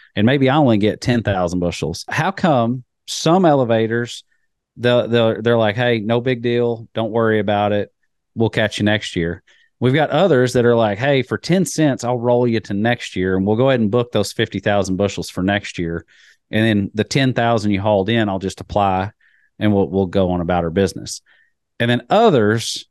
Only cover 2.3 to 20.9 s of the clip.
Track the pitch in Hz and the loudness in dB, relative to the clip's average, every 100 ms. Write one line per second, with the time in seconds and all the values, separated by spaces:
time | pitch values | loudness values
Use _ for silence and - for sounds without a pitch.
2.3 | - 180 131 117 127 - _ - - 156 | -2 0 2 0 -4 -10 _ -14 -4 0
3.3 | 180 170 143 117 113 110 120 120 - - | 4 4 4 2 2 0 -2 -6 -10 -20
4.3 | _ _ _ _ - 120 123 110 117 113 | _ _ _ _ -4 0 2 2 2 2
5.3 | 104 113 117 107 104 123 117 104 120 123 | 2 2 2 2 0 0 0 0 -2 -2
6.3 | 120 120 120 120 117 113 110 113 113 113 | -2 -2 -2 -2 -4 -8 -6 -4 0 2
7.3 | 107 101 104 104 104 98 _ _ _ _ | 2 0 0 0 -2 -4 _ _ _ _
8.3 | 113 113 - 107 - 104 107 - 87 85 | -2 -2 0 -2 0 0 0 -2 -6 -4
9.3 | 87 _ _ _ - 123 143 147 147 190 | -6 _ _ _ -4 0 2 0 2 2
10.3 | 131 127 123 120 117 110 101 139 139 - | 4 2 2 2 4 2 0 0 0 0
11.3 | 107 - 185 175 - 151 127 120 123 120 | -4 -2 -2 0 0 0 0 -4 -2 0
12.3 | 123 123 113 - 101 113 120 - 95 92 | 2 2 -2 -4 -2 0 -2 -4 -4 0
13.3 | 95 95 110 135 127 107 120 117 107 98 | 0 0 2 2 2 0 0 0 -2 -2
14.3 | - 110 101 110 101 90 92 101 - 82 | -2 -4 -2 0 0 0 0 -2 -2 -10
15.3 | - 95 101 - - 85 85 - _ _ | -4 -2 -2 -4 -8 -6 -6 -10 _ _
16.3 | _ _ 107 113 104 101 104 104 147 131 | _ _ 0 2 2 0 -2 -2 0 0
17.3 | 123 117 117 104 98 107 104 95 117 107 | 0 0 0 0 -2 2 0 2 0 0
18.3 | 95 92 - - 104 98 92 98 - _ | -2 -6 -8 -4 0 2 0 -4 -8 _
19.3 | _ _ - 107 98 78 95 92 98 90 | _ _ -4 0 2 2 0 -2 0 0
20.3 | 90 85 87 85 87 95 | 0 -2 -2 -2 0 -2